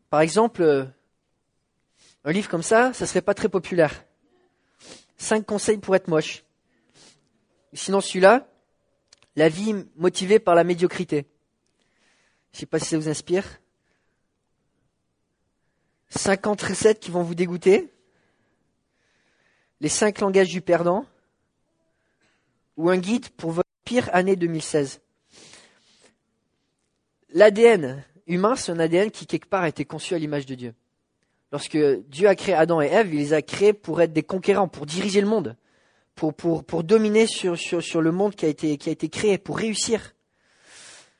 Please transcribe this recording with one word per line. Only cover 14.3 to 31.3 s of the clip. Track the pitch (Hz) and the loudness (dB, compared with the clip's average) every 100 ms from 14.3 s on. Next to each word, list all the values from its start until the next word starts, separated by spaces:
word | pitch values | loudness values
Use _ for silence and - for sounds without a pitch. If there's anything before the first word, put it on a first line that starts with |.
| _ _ _ _ _ _ _ _ _ _ _ _ _ _ _ _ _ _ | _ _ _ _ _ _ _ _ _ _ _ _ _ _ _ _ _ _
Cinquante | - - 196 214 208 | -6 -2 -2 -2 -6
recettes | - 185 214 214 | -6 0 2 2
qui | - | -4
vont | 175 | -6
vous | 170 170 | -4 -4
dégoûter. | 175 175 185 349 330 _ _ _ _ _ _ _ _ _ _ _ _ _ _ _ _ _ _ _ | -4 0 2 2 0 _ _ _ _ _ _ _ _ _ _ _ _ _ _ _ _ _ _ _
Les | 151 | -4
cinq | - 214 202 | 0 0 0
langages | 202 190 185 | 0 2 2
du | 180 | 0
perdant. | 170 170 175 190 277 _ _ _ _ _ _ _ _ _ _ _ _ _ _ _ _ - | 0 0 2 -2 -6 _ _ _ _ _ _ _ _ _ _ _ _ _ _ _ _ -4
Ou | 165 | 0
un | 185 | 0
guide | 180 240 - | 0 -4 -6
pour | - 165 | -10 -6
votre | 165 - _ - | -4 -6 _ -4
pire | 240 - | -4 0
année | 180 185 190 | 0 0 -2
deux | 170 | -2
mille | 160 | -6
seize. | - 151 139 - _ _ _ - - - _ _ _ _ _ _ _ _ _ _ _ _ _ _ _ _ _ | -4 -4 -4 -10 _ _ _ -20 -20 -20 _ _ _ _ _ _ _ _ _ _ _ _ _ _ _ _ _
L'A | 160 214 | 6 6
D | 208 | 8
N | 233 208 135 135 - _ - | 6 6 0 -8 -14 _ -4
humain, | 180 202 262 | 0 0 0
c'est | - | -4
un | 170 | -2
A | 165 | 0
D | 170 | 2
N | 214 | 0
qui, | - 156 | -4 -8
quelque | 165 - | -8 -4
part, | 190 | -2
a | 165 | -2
été | - 143 | -4 -10
conçu | 156 - 175 | -10 -6 -6
à | |
l'image | 151 143 135 | -4 -6 -6
de | 127 | -12
Dieu. | 120 113 _ _ _ _ _ | -12 -16 _ _ _ _ _